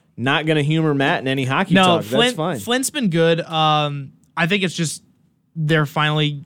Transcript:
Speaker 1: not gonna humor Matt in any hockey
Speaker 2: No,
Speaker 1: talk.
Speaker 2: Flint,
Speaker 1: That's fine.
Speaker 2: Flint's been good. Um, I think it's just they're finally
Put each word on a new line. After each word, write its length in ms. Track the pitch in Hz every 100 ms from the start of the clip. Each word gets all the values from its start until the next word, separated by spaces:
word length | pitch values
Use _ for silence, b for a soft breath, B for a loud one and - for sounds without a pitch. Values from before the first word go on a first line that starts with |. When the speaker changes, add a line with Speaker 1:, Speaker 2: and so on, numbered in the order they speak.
| _ -
Speaker 1:
not 280 | 123 156 156
gonna 160 | 156
humor 280 | 147 160 156
Matt 260 | 139 143 170
in 80 | 131
any 160 | 135
hockey 300 | 127 147 196
Speaker 2:
No, 100 | 190
Speaker 1:
talk. 180 | 185 165
Speaker 2:
Flint, 180 | 104 214 247
Speaker 1:
That's 60 | 196
fine. 220 | 170 170
Speaker 2:
Flint's 320 | 208 254 262
been 200 | 302 208
good. 300 | 165 165 165
Um, 720 | 160 160 156 151 147 143 135 _ _ 160
I 120 | 170
think 160 | 202
it's 100 | 180
just 300 | 170 156 - _ _ _ _ _
they're 320 | 165 151 160 147
finally 580 | 156 151 151 151 143